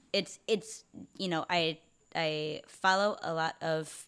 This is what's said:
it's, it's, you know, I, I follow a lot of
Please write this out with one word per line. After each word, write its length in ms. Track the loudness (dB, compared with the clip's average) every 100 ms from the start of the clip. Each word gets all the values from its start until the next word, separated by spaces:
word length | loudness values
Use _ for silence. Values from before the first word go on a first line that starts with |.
| _
it's, 260 | 0 0 -6 -2
it's, 360 | -2 -2 -14 -16 -18 -14 -6
you 100 | -2
know, 180 | 0 2
I, 280 | 2 2 0 _ _ _ -2
I 460 | 0 0 -2 -6 -10
follow 500 | 0 4 4 4 0
a 120 | -2
lot 220 | 0 -2 -2
of 460 | 0 0 -2 -10